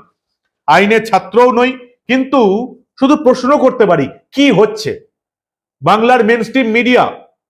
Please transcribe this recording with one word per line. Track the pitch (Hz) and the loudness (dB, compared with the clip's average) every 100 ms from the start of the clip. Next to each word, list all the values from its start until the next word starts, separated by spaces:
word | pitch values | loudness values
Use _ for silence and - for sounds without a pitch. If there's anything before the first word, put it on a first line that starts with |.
| - _ _ _ _ _ - | -16 _ _ _ _ _ 0
আইনের | 170 202 220 220 | 2 2 0 0
ছাত্রও | 190 185 220 247 | -4 0 2 2
নই, | 240 247 262 - _ - | 2 -2 -4 -16 _ -6
কিন্তু | 262 262 277 202 202 254 - _ - | -4 -2 0 0 -2 -6 -14 _ -4
শুধু | 269 220 | 0 2
প্রশ্ন | 254 240 247 294 | 0 0 0 0
করতে | 247 - 196 | 0 0 0
পারি | 160 - - _ | 0 -4 -10 _
কি | 269 277 | 0 2
হচ্ছে। | 196 214 - 131 - - _ _ _ _ _ _ _ | 2 0 -2 -10 -12 -16 _ _ _ _ _ _ _
বাংলার | 143 214 233 247 | -2 0 2 2
মেইনস্ট্রিম | 214 233 226 262 226 | 2 -2 -2 -4 -2
মিডিয়া, | 226 240 240 123 - - _ | -2 0 0 0 -6 -20 _